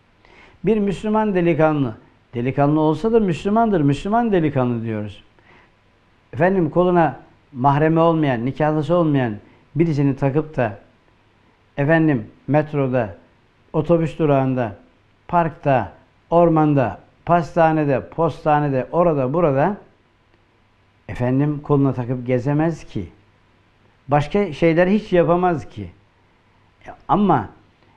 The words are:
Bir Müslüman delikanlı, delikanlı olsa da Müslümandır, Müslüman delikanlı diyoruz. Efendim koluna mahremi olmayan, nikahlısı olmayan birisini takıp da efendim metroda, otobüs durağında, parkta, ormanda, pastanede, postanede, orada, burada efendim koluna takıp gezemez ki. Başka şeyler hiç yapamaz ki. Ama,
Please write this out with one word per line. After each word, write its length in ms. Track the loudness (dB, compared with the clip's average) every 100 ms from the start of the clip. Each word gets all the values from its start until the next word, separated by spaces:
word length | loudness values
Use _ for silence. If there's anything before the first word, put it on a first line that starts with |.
| _ _ _ -20 -20 _
Bir 140 | -2 0
Müslüman 560 | 0 -4 -2 -2 0
delikanlı, 600 | 0 0 2 2 2 -2 -6 -18 _ _
delikanlı 460 | -6 -4 0 0 2
olsa 320 | 0 0 0
da 80 | 0
Müslümandır, 600 | 0 -2 -2 0 2 2
Müslüman 520 | 0 0 -2 -2 0
delikanlı 520 | 0 0 0 -2 -2
diyoruz. 400 | -6 -6 -8 -14 -20 _ _ _ _ _ _ _ _ _ _
Efendim 380 | -2 0 2 0
koluna 460 | 0 2 2 2 -2 -16 _ _
mahremi 480 | -2 0 2 2 2
olmayan, 460 | 2 2 0 -2 -4
nikahlısı 480 | -2 -2 -2 0
olmayan 400 | 0 2 2 0 -4 -12 _ _
birisini 420 | -2 0 0 0 0
takıp 400 | -2 -2 -4 -4
da 220 | -4 -6 -18 _ _ _ _ _ _ _ _ -4
efendim 500 | 0 2 2 0 -4 -12 -2
metroda, 680 | -2 0 -2 -2 -2 -4 -8 _ _ _ _ _
otobüs 460 | -4 0 0 0 -2
durağında, 580 | 0 2 0 -2 -6 -8 _ _ _ _ -4
parkta, 640 | -2 -2 -2 0 0 0 -10 _ _ -2
ormanda, 680 | 2 4 4 2 2 0 -4 -16 _ 0
pastanede, 800 | 0 0 2 2 2 0 -2 -4
postanede, 800 | -4 -2 -2 0 0 0 -2 -2
orada, 400 | 0 2 0 -2
burada 440 | 0 2 2 0 -2 -12 _ _ _ _ _ _ _ _ _ _ _ -14
efendim 520 | -6 -2 0 -2 -4
koluna 300 | 0 2 2
takıp 340 | -2 -6 -6 -2
gezemez 580 | -2 0 0 -2 -4
ki. 240 | -10 -10 -10 -14 _ _ _ _ _ _ _ _ -2
Başka 440 | -2 0 -2 -2
şeyler 340 | 0 2 2 2
hiç 260 | 0 2
yapamaz 560 | 2 2 2 0 -2 -6
ki. 220 | -14 -16 -16 _ _ _ _ _ _ _ _ -20 -12 -2
Ama, 400 | 0 2 0 -2 -12 _ _ _